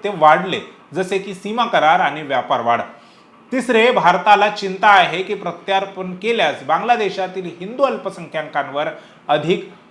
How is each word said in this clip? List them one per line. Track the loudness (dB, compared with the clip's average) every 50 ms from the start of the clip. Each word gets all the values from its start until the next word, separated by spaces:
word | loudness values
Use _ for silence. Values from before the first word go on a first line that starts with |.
| -8
ते | -6 -2
वाढले, | 4 6 6 6 4 2 -2 -6 -6 -8 -10 -18 -20 -18 -10 -6
जसे | -6 -4 -2 -4 -4
की | -4 -6 -12
सीमा | -12 -10 -8 -4 -4 -2
करार | 0 0 2 4 4 4 4
आणि | 2 0 -2 -4
व्यापार | -6 -4 -4 -2 -2 -2 -2 -2
वाढ. | 0 0 0 0 -2 -6 -12 -20 -20 -20 _ _ _ _ _ _ _ -6
तिसरे, | -4 -4 -2 2 2 4 4 4
भारताला | 4 4 4 4 4 4 4 4 6 6 4 2
चिंता | 0 -2 -6 -6 -4 2 4 6
आहे | 6 6 6 4 0 -4 -6
की | -6 -6
प्रत्यार्पण | -8 -6 -8 -10 -8 -6 -2 -2 -2 -2 -4 -8 -10 -10 -10 -10
केल्यास | -6 -4 -2 0 2 2 0 0 -2 -2
बांगलादेशातील | -2 -2 0 2 2 0 2 0 -4 -4 -4 -6 -6 -6 -8 -10 -10 -10 -12
हिंदू | -12 -10 -4 0 0
अल्पसंख्याकांवर | 0 0 -2 -6 -10 -10 -12 -14 -10 -8 -8 -8 -6 -4 -6 -4 -4 -4 -4 -4 -6 -6 -12 -16 -20 -20 -10 _ 0
अधिक | 0 0 2 0 -2 -2 -2 -12 -18 -20 -20 _